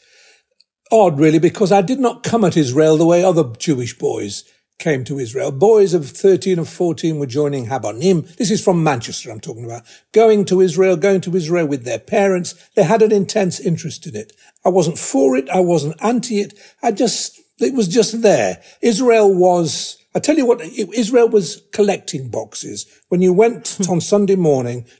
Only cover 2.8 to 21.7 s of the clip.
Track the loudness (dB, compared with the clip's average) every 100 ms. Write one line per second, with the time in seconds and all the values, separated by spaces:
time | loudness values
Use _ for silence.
2.8 | 2 4 4 4 4 2 -2 -4 -4 -4
3.8 | -4 -6 -6 -4 -8 -12 -16 _ _ _
4.8 | -4 -4 -4 -8 -8 -6 -6 0 4 4
5.8 | 4 0 -4 -2 2 2 0 -2 -4 -4
6.8 | -4 -2 -4 -4 -4 -2 -2 -4 -6 -6
7.8 | -6 -2 0 0 -2 -6 -2 0 0 2
8.8 | 0 -2 -6 -12 -12 -14 -14 -14 -12 -14
9.8 | -16 -20 _ 4 4 4 2 2 2 2
10.8 | 2 2 2 0 -2 -4 -2 -2 -2 -4
11.8 | -6 -8 -4 0 2 0 -4 -12 _ 0
12.8 | 2 4 4 2 0 -2 -2 -2 -4 -4
13.8 | -6 -12 -14 -14 -16 _ _ _ 0 0
14.8 | 0 -4 -4 0 2 0 -2 0 2 0
15.8 | -2 -4 -2 -2 -2 -4 -6 -10 -20 _
16.8 | -4 0 -2 -2 -8 -14 _ _ -4 0
17.8 | 0 0 0 0 2 2 0 -4 -14 _
18.8 | -2 0 2 4 4 4 2 2 -2 -6
19.8 | -10 -14 _ -4 0 0 2 0 -4 -8
20.8 | -6 -4 0 2 4 2 -2 -8 _